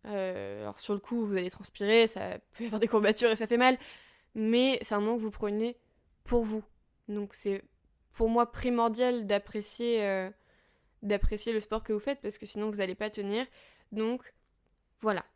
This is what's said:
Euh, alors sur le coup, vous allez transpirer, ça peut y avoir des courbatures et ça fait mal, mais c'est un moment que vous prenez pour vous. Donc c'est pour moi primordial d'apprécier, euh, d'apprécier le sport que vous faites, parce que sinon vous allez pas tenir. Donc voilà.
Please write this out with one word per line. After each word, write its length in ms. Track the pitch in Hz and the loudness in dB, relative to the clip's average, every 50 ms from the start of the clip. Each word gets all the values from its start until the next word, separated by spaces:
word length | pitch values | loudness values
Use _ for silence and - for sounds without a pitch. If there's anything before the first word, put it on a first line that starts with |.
| _ | _
Euh, 540 | 214 208 202 190 185 180 101 101 - 202 208 | -6 -4 -4 -4 -4 -4 -6 -8 -8 -8 -8
alors 200 | 214 208 202 - | -10 -10 -10 -12
sur 120 | - - | -6 -6
le 80 | 208 202 | -6 -6
coup, 240 | - - 240 233 226 | -4 -6 -4 -4 -2
vous 100 | 208 202 | -2 -2
allez 160 | 190 180 185 | -2 -4 -4
transpirer, 560 | - - 196 - _ - 208 202 220 233 226 | -8 -12 -18 -18 _ -4 0 4 6 6 6
ça 320 | 226 226 190 190 185 180 - _ _ | 4 2 -6 -8 -8 -8 -10 _ _
peut 120 | _ - 233 | _ -10 -8
y 20 | |
avoir 120 | 233 220 208 | -6 0 0
des 100 | 214 220 | 0 4
courbatures 420 | - 214 214 202 220 - 240 233 | 4 4 4 4 4 4 4 4
et 60 | 220 | 4
ça 100 | 220 233 | 2 0
fait 100 | 214 240 | 0 2
mal, 220 | 233 254 262 262 254 - - - - - - _ _ _ _ _ | 6 6 6 4 4 -4 -18 -20 -20 -20 -20 _ _ _ _ _
mais 440 | 220 220 220 226 240 254 269 262 - | -2 0 4 4 6 6 4 2 0
c'est 120 | 220 - 220 | -2 -2 -2
un 60 | 202 | 0
moment 160 | 208 214 233 | 0 0 0
que 60 | 240 | 0
vous 80 | 220 220 | -2 -6
prenez 480 | 208 - 220 208 208 214 220 240 240 _ _ _ _ _ _ _ _ _ _ | -6 -4 -4 -2 -2 0 -2 -2 -4 _ _ _ _ _ _ _ _ _ _
pour 200 | - 240 240 226 | 0 2 2 2
vous. 180 | 214 214 220 - _ _ _ _ _ _ _ _ - | 2 -4 -6 -6 _ _ _ _ _ _ _ _ -6
Donc 240 | 208 208 202 202 | -6 -6 -6 -8
c'est 300 | - - - 208 196 196 - _ _ _ _ _ _ _ _ _ | -10 -6 -4 -4 -4 -4 -6 _ _ _ _ _ _ _ _ _
pour 160 | _ - 233 226 | _ 0 0 2
moi 240 | 226 233 240 233 | 4 2 2 2
primordial 760 | - - - 247 247 240 233 233 220 226 247 247 247 240 220 | 0 -4 -2 0 2 4 2 2 2 2 2 2 2 0 0
d'apprécier, 800 | 196 208 202 202 - - 214 208 - - - 240 240 233 220 208 | 0 0 0 0 -2 -8 -8 -8 -8 -8 -4 0 0 2 2 2
euh, 240 | 196 196 190 185 190 208 _ _ _ _ _ _ _ _ _ _ _ _ _ | 0 0 0 -2 -6 -10 _ _ _ _ _ _ _ _ _ _ _ _ _
d'apprécier 540 | - 202 208 196 208 - 208 208 - 233 226 | -4 -2 0 2 2 2 2 0 -2 -2 -2
le 60 | 214 | -2
sport 220 | 208 - 214 220 | -2 -2 -6 -6
que 120 | 214 - 220 | -2 -2 -4
vous 60 | 208 | -2
faites, 200 | 208 277 277 277 | -2 -4 -4 -4
parce 160 | - 202 202 | -6 -10 -10
que 80 | - - | -10 -14
sinon 240 | 202 - 208 208 214 | -10 -6 -4 -4 -4
vous 140 | 208 208 | -2 -2
allez 120 | 190 185 180 | -4 -4 -4
pas 140 | - 214 214 | -6 -6 -6
tenir. 380 | 208 214 202 196 202 226 262 - _ - - - _ _ _ _ | -6 -6 -4 -2 -2 -2 -4 -6 _ -20 -20 -20 _ _ _ _
Donc 420 | - 214 220 226 247 254 - - _ _ _ _ _ _ _ _ _ _ _ _ _ _ | -6 -2 -2 -2 -2 -4 -6 -14 _ _ _ _ _ _ _ _ _ _ _ _ _ _
voilà. 240 | - 214 202 175 - _ _ | -2 -2 -2 -2 -4 _ _